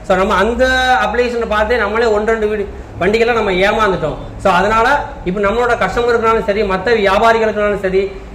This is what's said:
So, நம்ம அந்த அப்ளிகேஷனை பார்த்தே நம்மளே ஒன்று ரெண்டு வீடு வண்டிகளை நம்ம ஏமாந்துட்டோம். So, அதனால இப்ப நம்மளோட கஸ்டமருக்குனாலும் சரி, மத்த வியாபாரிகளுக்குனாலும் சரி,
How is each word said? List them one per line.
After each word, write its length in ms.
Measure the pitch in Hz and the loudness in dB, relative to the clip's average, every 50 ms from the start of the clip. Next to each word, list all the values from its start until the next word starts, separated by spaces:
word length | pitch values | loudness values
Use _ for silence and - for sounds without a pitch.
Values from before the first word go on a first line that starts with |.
So, 140 | - - 185 | -2 0 0
நம்ம 180 | 185 196 208 202 | 2 2 2 2
அந்த 340 | 180 196 226 240 233 254 262 262 254 254 254 254 254 262 | 2 2 0 0 0 0 2 2 0 2 2 2 2 0
அப்ளிகேஷனை 440 | - - 240 247 233 233 233 226 196 | -2 0 -2 -2 -2 -2 -4 -4 -2
பார்த்தே 280 | 214 208 214 208 247 | 0 0 0 0 0
நம்மளே 300 | 233 208 202 214 226 240 | 0 0 0 0 0 2
ஒன்று 260 | 226 208 208 214 220 | 2 2 0 2 0
ரெண்டு 160 | 226 220 214 208 | 0 0 0 -2
வீடு 200 | 214 208 196 - - - - - - - | -2 -4 -6 -8 -10 -14 -16 -14 -6 -2
வண்டிகளை 360 | 170 196 214 226 226 240 240 | -2 0 2 2 2 2 2
நம்ம 180 | 226 208 196 | 0 0 0
ஏமாந்துட்டோம். 640 | 180 180 190 208 214 226 220 196 180 156 156 147 131 - - - - | 0 2 2 2 2 2 0 0 0 -2 -2 -4 -6 -6 -12 -14 -10
So, 160 | - - 190 | -2 0 2
அதனால 520 | 175 180 190 208 220 226 226 262 294 285 - - - - - | 2 2 2 2 2 2 2 2 2 0 -2 -6 -10 -8 -6
இப்ப 160 | 175 185 214 | -4 -2 0
நம்மளோட 380 | 202 196 220 240 247 233 233 208 | 0 0 0 0 0 0 0 0
கஸ்டமருக்குனாலும் 640 | 196 180 - 240 240 240 233 220 220 226 226 220 - | 0 -2 0 0 0 2 0 2 2 2 0 0 0
சரி, 180 | 208 196 214 | 0 0 0
மத்த 460 | 208 190 185 185 - 247 233 214 190 190 | 0 -2 -2 -2 0 0 0 2 2 2
வியாபாரிகளுக்குனாலும் 720 | 190 214 226 226 226 226 220 214 202 208 208 208 202 190 | 2 4 4 4 4 4 2 0 0 0 -2 -2 -2 -2
சரி, 300 | 190 185 185 190 196 196 - - - - | -2 0 0 0 0 -2 -6 -12 -16 -14